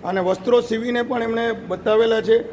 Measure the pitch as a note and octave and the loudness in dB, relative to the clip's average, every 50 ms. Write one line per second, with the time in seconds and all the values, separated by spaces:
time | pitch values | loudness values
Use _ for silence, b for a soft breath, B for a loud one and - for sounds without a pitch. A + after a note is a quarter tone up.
0 | - F3 F3+ F#3+ F3+ F3+ F#3+ F#3 - B3 A#3+ A#3+ A#3 - A3 A3 A3+ B3 A#3+ A#3+ | -6 -4 -4 -2 0 0 -2 -2 0 2 2 2 4 2 -4 -4 -2 -2 -2 -2
1 | A#3+ A#3+ B3+ A#3+ A3+ A3+ A3+ A#3 A#3 A#3 A3 G3 F#3 F3 F3+ F3 - - G#3+ A3 | -2 -2 -2 -4 -2 -2 -2 -2 -2 -2 -4 -4 -6 -8 -8 -4 0 2 2 4
2 | A3+ A3+ A3+ A3 A3 G3+ A3+ A#3 - - | 4 4 2 0 2 4 2 2 2 -2